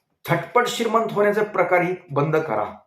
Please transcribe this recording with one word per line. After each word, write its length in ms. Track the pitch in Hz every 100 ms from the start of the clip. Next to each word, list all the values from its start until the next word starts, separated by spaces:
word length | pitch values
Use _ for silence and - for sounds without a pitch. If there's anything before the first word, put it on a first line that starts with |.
| _ _ -
झटपट 380 | 165 - 240 233
श्रीमंत 460 | - 220 214 -
होण्याचा 300 | 190 208 202
प्रकार 380 | 208 190 175 180
ही 140 | 170 180 -
बंद 260 | 139 156 156
करा. 280 | - 107 104 -